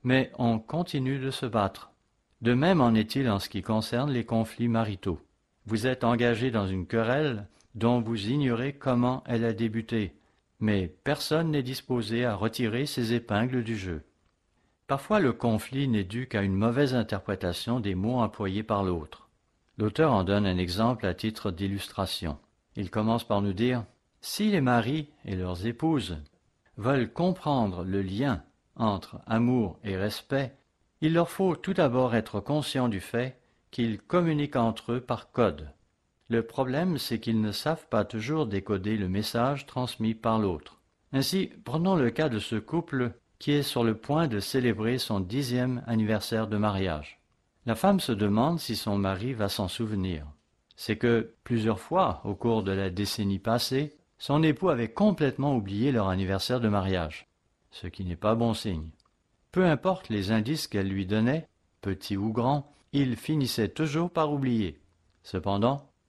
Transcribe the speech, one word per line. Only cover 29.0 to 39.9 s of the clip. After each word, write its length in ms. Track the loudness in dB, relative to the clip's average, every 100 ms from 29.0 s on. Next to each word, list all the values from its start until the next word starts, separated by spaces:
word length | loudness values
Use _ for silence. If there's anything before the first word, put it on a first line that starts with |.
| -6 -14 -2
amour 500 | 2 4 2 0 -2
et 120 | -6 -2
respect, 600 | -2 -4 -4 -4 -4 -8 _ _ _ -2
il 120 | 2
leur 160 | 4 2
faut 260 | 2 0 0
tout 180 | -2
d'abord 420 | 2 4 4 4 2
être 240 | 0 -4
conscients 500 | -2 -2 0 0 0
du 100 | -2
fait 400 | -4 -4 -4 -6 _ _ _
qu'ils 320 | -2 -2 -2
communiquent 540 | 0 2 4 2 0 2
entre 380 | 2 0 -4
eux 80 | -4
par 300 | -4 -6 -4
code. 380 | 2 2 0 -10 -16 _ _ _ _ -2
Le 120 | -2
problème, 560 | 0 -2 -2 0 0 0
c'est 220 | -2 -4
qu'ils 220 | 0 0
ne 100 | 0
savent 360 | -2 -2 -4 -2
pas 160 | 0 0
toujours 420 | -2 -4 -2 -2
décoder 500 | -2 -2 -2 0 -2
le 100 | 0
message 600 | -2 -2 0 0 -2 -6
transmis 480 | -6 -6